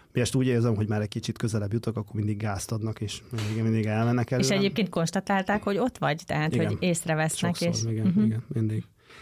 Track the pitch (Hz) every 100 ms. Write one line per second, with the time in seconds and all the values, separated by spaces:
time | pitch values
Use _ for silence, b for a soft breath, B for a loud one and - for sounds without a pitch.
0 | B - 117 131 131 120 117 104 107 107
1 | 104 113 113 - 117 107 101 113 117 113
2 | 104 107 104 104 107 95 - 113 110 107
3 | 104 - - 113 107 110 113 110 107 107
4 | 117 123 117 127 131 196 196 226 175 175
5 | 165 196 190 196 185 208 208 202 240 -
6 | 143 156 - 151 156 120 - 107 180 165
7 | 170 156 156 - 175 170 170 139 113 110
8 | 185 180 110 113 - 123 110 110 - _
9 | B B